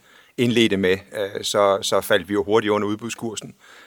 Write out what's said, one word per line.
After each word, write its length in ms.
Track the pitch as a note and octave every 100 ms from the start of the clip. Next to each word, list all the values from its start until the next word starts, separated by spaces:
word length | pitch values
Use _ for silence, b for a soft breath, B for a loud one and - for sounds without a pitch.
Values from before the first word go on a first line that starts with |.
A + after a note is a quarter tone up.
| b b b -
indledte 400 | A#2+ A#2 A2+ G2
med. 200 | F#2 F#2+ - -
Øh, 260 | G2+ G#2+
så, 360 | G#2 G#2+ G2+ F#2+
så 200 | - G2+
faldt 280 | - G#2 F2
vi 40 |
jo 100 | G2+
hurtigt 280 | G2 A2 G#2+
under 160 | G#2 G2+
udbudskursen. 680 | G#2 A#2 - A#2 G2+ - - B B